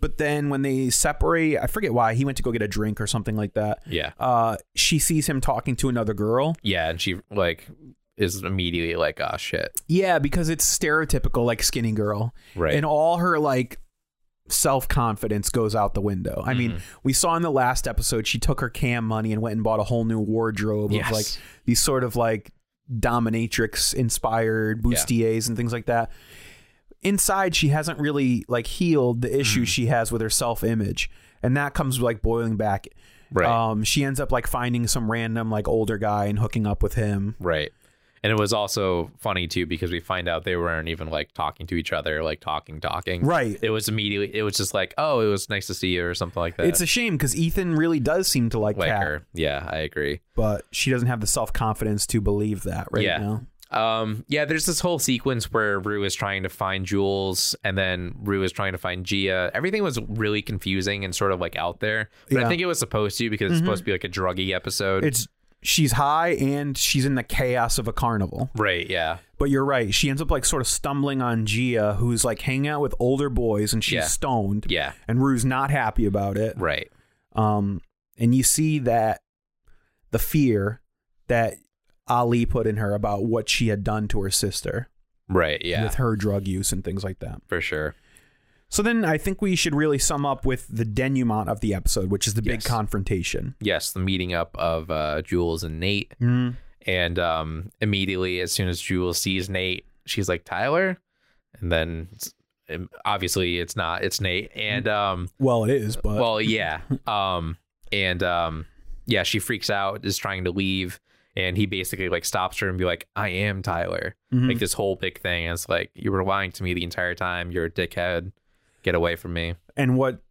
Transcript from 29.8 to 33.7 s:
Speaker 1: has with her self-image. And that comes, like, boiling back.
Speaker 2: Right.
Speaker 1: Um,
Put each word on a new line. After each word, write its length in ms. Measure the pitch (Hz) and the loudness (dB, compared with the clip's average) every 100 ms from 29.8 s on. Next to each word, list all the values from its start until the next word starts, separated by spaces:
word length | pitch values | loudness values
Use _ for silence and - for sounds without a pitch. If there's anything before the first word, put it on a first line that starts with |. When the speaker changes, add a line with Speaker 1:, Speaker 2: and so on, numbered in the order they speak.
| 117 | 2
Speaker 1:
has 260 | 120 113 | 2 0
with 100 | 117 | -2
her 80 | 110 | 0
self-image. 800 | - 120 113 110 113 98 - - - - _ | 0 0 0 0 0 0 -2 -6 -8 -20 _
And 140 | 120 139 | 0 0
that 180 | 143 | 0
comes, 280 | - 139 127 | -2 -2 0
like, 200 | 120 110 | 0 0
boiling 360 | 110 117 113 104 | 0 0 0 0
back. 300 | 107 98 - - - - - | 0 -2 -6 -20 -20 -20 -2
Speaker 2:
Right. 160 | 95 117 | 2 4
Speaker 1:
Um, 360 | 113 113 | 4 2